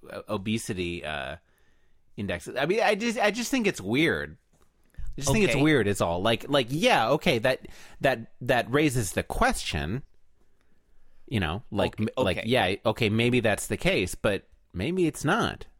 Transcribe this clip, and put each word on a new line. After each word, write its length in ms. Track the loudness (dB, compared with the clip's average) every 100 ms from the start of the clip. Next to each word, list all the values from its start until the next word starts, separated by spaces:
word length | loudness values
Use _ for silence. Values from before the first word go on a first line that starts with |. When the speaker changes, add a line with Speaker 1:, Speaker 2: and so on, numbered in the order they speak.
| -12
Speaker 1:
uh, 100 | -14 -6
obesity, 720 | -6 -2 -4 -4 -4 -4 -4 -6
uh, 320 | -6 -8 -12 _ _ _ _ _ _ _ -8
index. 300 | -6 -6 -6 -4
I 80 | 0
mean, 160 | 2
I 140 | 2 2
just, 220 | -2 0
I 120 | 0
just 200 | 0 -2
think 160 | 0 0
it's 140 | -2
weird. 560 | -2 0 2 0 -4 -12 _ _ _ _ _ -8
I 240 | -6 -4
just 100 | 0
think 140 | 2 4
it's 80 | 4
Speaker 2:
Okay. 80 |
Speaker 1:
weird 240 | 4 4 2
is 140 | 2
all. 200 | 0 2
Like, 240 | 0 0 0
like, 180 | 0 0
yeah, 400 | 0 2 4 4
okay, 280 | 2 2 2
that, 280 | 2 0 -6 -18 -20 0
that, 300 | 0 0 -6 -12
that 300 | 0 0 2
raises 420 | 2 4 2 0
the 100 | -2
question, 800 | -4 0 2 0 -2 -4 -2 -4 -8 -20 -20 _ -20 _ _ -20 _ -20 -20 -20 -4
you 120 | -2
know, 240 | 0 -4 -6
like, 220 | -2 -2 0
Speaker 2:
Okay, 40 | -4 0
Speaker 1:
m-, 60 | 0
like, 120 | 0
Speaker 2:
okay. 80 | 0
Speaker 1:
yeah, 280 | 2 2 0 -2
okay, 240 | 0 2
maybe 300 | 2 2 2
that's 280 | 2 0 -2
the 100 | -2
case, 360 | 0 0 -2 0
but 280 | 0 0 _ -20 _
maybe 340 | -6 -4 0 0
it's 160 | 0 0
not. 400 | 0 0 -4 -14